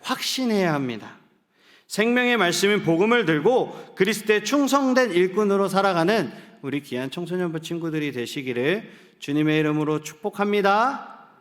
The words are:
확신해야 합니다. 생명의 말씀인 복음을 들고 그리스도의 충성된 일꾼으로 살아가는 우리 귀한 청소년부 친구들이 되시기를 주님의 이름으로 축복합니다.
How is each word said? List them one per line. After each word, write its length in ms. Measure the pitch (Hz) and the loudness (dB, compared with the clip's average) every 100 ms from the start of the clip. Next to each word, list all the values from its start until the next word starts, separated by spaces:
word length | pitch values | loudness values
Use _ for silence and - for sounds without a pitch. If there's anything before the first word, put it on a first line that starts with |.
확신해야 720 | - 254 - - 254 208 180 | -6 -6 -4 -2 0 2 2
합니다. 460 | 147 131 113 - - _ _ _ _ _ _ _ | 0 -2 -6 -12 -20 _ _ _ _ _ _ _
생명의 520 | - 220 247 247 240 | -2 2 2 2 2
말씀인 440 | 175 165 196 208 | 2 2 2 2
복음을 440 | 151 165 208 240 180 | 2 2 4 2 2
들고 680 | 156 170 247 151 - - | 2 2 2 0 -8 -20
그리스도의 500 | - 202 214 214 208 | -2 0 0 0 0
충성된 680 | 208 285 277 277 269 254 247 | 2 0 2 2 2 2 2
일꾼으로 560 | 175 185 185 208 196 196 | 2 2 2 2 2 2
살아가는 640 | 185 196 175 165 220 131 - - - | 2 2 2 2 2 0 -8 -20 -12
우리 180 | 139 143 | -6 -6
귀한 300 | 143 127 131 | -6 -8 -6
청소년부 500 | 175 170 180 180 160 | -8 -8 -4 -4 -6
친구들이 500 | 160 170 160 156 147 | -8 -6 -4 -4 -4
되시기를 760 | 123 117 - 127 120 135 196 - - - _ | -6 -8 -8 -6 -2 0 0 -4 -20 -20 _
주님의 420 | - 147 151 156 | -6 0 2 2
이름으로 400 | 151 151 151 151 | 2 0 0 -2
축복합니다. 1300 | 151 - 208 196 202 208 196 208 247 269 - - - _ | -6 -10 -10 -4 -2 2 2 2 0 -2 -12 -20 -20 _